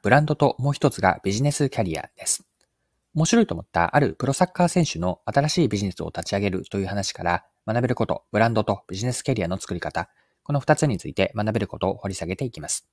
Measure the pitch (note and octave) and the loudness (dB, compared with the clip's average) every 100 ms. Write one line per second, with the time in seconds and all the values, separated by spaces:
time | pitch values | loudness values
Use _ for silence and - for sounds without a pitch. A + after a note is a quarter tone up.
0 | G#2+ C3+ D3+ D3+ D3 - C3+ C#3+ C#3+ - | 4 4 4 2 2 2 -2 2 0 2
1 | F#2+ - F#2+ G#2 C#3+ - C#3 - F#2+ D#2 | 2 2 -2 0 0 0 -2 0 -2 -4
2 | - - - - - _ _ _ _ _ | -8 -10 -6 -6 -8 _ _ _ _ _
3 | _ D#3 D#3+ A#3 A3 E2+ - E2+ E2+ C#3+ | _ -2 4 4 4 0 -2 0 2 4
4 | B2 - B2 C#3 F3+ - F3 F3+ D3+ D#2+ | 2 2 -2 2 0 2 2 2 0 0
5 | F2 - - C#3 D3 - C3 G#2 G2 - | -4 -4 -2 0 2 2 2 2 -2 -4
6 | D#2+ E2+ - G2+ G2+ F#2 F#2+ G2+ F#2+ G2+ | -8 -8 -4 0 0 -2 -4 -6 -4 -4
7 | F#2+ - F2 F2 - _ - A2+ A#2+ B2 | -6 -4 -2 -2 -4 _ -4 0 0 0
8 | A2+ - - G#2 A2+ A2 - G2 - F#2+ | -2 -4 -2 2 2 2 0 -2 -6 -6
9 | B2 B2 - A#2 E2+ F#2 - F2 D#2+ E2+ | -4 -4 -2 -2 -2 -4 -6 -8 -6 -6
10 | E2+ _ _ _ - C#3+ - D3+ D3+ F#2+ | -8 _ _ _ -4 -2 2 2 2 0
11 | D2 - F#2+ G#2+ G#2+ A2 G2+ - F#2 - | -4 -2 -2 0 -2 -2 -2 -2 -4 -2
12 | G2 F#2+ F2+ F#2 C3 D#2+ D2 - - | -6 -6 -6 -4 -6 -8 -8 -8 -10